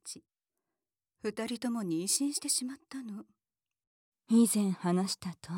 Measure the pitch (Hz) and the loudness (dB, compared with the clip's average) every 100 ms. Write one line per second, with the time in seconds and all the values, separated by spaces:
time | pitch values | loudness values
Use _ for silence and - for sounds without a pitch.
0 | - - - _ _ _ _ _ _ _ | -16 -18 -20 _ _ _ _ _ _ _
1 | _ _ 214 208 226 240 247 233 190 160 | _ _ -6 -4 -6 -4 -2 -2 0 0
2 | 190 - 285 294 285 - 254 277 - 269 | 0 0 0 -2 -2 -2 -2 -10 -14 -12
3 | 233 208 220 _ _ _ _ _ _ _ | -10 -12 -14 _ _ _ _ _ _ _
4 | _ _ - 226 233 214 202 185 180 180 | _ _ 4 6 6 4 0 0 0 0
5 | 190 - 180 160 - | 0 -4 -8 -10 -8